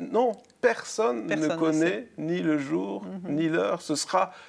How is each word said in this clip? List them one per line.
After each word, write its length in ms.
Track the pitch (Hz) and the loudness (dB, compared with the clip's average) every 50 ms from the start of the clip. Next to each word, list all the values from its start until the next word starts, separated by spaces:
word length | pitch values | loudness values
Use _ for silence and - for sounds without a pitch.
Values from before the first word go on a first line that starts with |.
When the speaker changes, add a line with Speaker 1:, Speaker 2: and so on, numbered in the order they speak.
Speaker 1:
non, 320 | - - - 226 254 233 208 - - _ _ - | -8 0 2 2 2 2 0 -4 -12 _ _ 2
personne 640 | - 233 233 - - - - - 220 240 240 226 - | 2 2 2 2 -6 -10 -4 0 0 0 0 -2 -2
Speaker 2:
Personne 200 | 165 - 156 156 | -2 -2 0 2
Speaker 1:
ne 60 | 151 | 0
Speaker 2:
ne 60 | 165 165 | 2 2
Speaker 1:
connaît 260 | 160 160 156 156 165 175 | 2 2 4 4 2 2
Speaker 2:
sait. 180 | 196 226 240 - - | 2 -2 -6 -10 -10
Speaker 1:
ni 240 | 160 151 160 175 180 | -8 -4 -2 -2 0
le 160 | 175 160 151 | 2 2 2
jour, 480 | 147 139 139 160 180 196 196 196 196 202 | 2 0 -2 -2 -2 -2 -4 -6 -8 -8
Speaker 2:
Mhm. 300 | 185 190 185 180 - 143 | -10 -10 -10 -6 -4 -2
Speaker 1:
ni 160 | 156 165 160 | 0 0 0
l'heure. 320 | 160 175 190 202 180 170 | 2 0 0 0 -2 -4
Ce 140 | - - 151 | -2 -4 -4
sera 360 | 143 - - - 185 190 185 - - - | -4 -2 0 0 0 0 0 -4 -18 -20